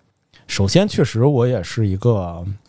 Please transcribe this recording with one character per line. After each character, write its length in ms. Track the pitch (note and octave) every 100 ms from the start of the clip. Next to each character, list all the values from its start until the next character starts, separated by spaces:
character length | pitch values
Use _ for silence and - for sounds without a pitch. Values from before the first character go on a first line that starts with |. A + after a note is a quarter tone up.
| _ _ _ - -
首 200 | - G2
先， 220 | E3+ G#3
确 160 | -
实 220 | D3+ A2 C3
我 200 | C#3 B2
也 160 | B2
是 240 | E2+ - G#2
一 80 | F#2+
个 440 | A#2+ A2 F2 E2+ F2+ G2